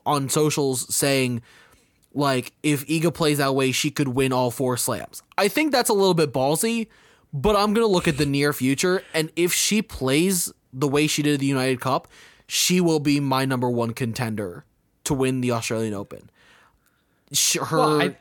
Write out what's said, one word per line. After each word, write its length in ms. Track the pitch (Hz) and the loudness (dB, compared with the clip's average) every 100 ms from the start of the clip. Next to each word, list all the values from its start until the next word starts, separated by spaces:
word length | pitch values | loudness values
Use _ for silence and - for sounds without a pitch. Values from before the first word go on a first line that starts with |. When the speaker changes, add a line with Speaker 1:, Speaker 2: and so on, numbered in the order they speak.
| - | -2
Speaker 1:
on 220 | 143 135 | -2 0
socials 680 | 156 156 156 139 127 - | 2 2 2 -2 -2 -4
saying, 480 | - 143 135 127 120 - - - _ _ _ _ 135 | -2 2 2 0 -2 -8 -20 -20 _ _ _ _ -2
like, 360 | 143 127 - _ | 0 0 -4 _
if 240 | 151 143 143 | -2 -2 -2
Iga 260 | 160 165 | -2 -2
plays 260 | - 156 143 | 0 0 2
that 180 | 139 135 | 0 2
way, 160 | 131 | 0
she 180 | 123 147 | 0 -2
could 160 | - 139 | -2 -2
win 260 | 127 135 | 0 0
all 200 | 127 123 | 0 0
four 240 | - 127 120 | -2 -2 -2
slams. 480 | - 101 - - _ - | -2 -6 -8 -18 _ -2
I 120 | 196 | 0
think 240 | 302 311 | 0 0
that's 180 | 254 233 | 0 2
a 20 | |
little 200 | 202 190 | 2 4
bit 180 | 170 143 | 4 2
ballsy, 540 | 131 135 160 226 233 220 _ _ _ _ | 0 0 0 0 -2 -6 _ _ _ _
but 240 | 143 202 208 | -2 0 2
I'm 180 | 208 | 2
gonna 140 | 208 226 | 2 2
look 180 | 175 170 | 2 2
at 120 | 143 | 0
the 60 | 143 | 0
near 260 | 139 147 | 2 0
future, 500 | 143 131 135 180 185 - | 0 0 2 0 0 -2
and 200 | 160 160 | -4 -2
if 180 | - 175 | 0 0
she 300 | - - 214 | 0 0 0
plays 680 | - - 131 143 185 175 - - _ | -2 -4 0 2 2 0 -4 -10 _
the 140 | 131 143 | -4 0
way 220 | 143 151 | 2 2
she 140 | - | 0
did 100 | 147 | 0
at 60 | 143 | 0
the 60 | 139 | 0
United 340 | 135 131 127 | 0 0 -2
Cup, 260 | 131 139 - - - _ - | -2 -4 -4 -20 -20 _ -8
she 340 | - - 180 | -2 2 2
will 200 | 170 160 | 4 2
be 180 | 147 143 | 2 0
my 260 | 139 131 | 0 0
number 240 | 135 127 123 | 0 0 0
one 220 | 120 117 | 0 -2
contender 720 | 110 117 110 113 110 95 87 - _ _ _ | -4 -6 -4 -4 -4 -6 -10 -20 _ _ _
to 100 | - | -4
win 280 | 139 131 131 | 0 0 0
the 100 | 123 | -2
Australian 420 | 117 - 113 110 | -2 -2 -4 -4
Open. 380 | 101 - - - _ _ - _ _ _ _ _ _ - | -6 -10 -16 -20 _ _ -20 _ _ _ _ _ _ -6
Sh-, 240 | 143 - 165 | -2 0 0
her, 180 | 131 156 | 0 2
Speaker 2:
Well, 220 | 151 151 | 2 2
I, 140 | 143 - | 0 -4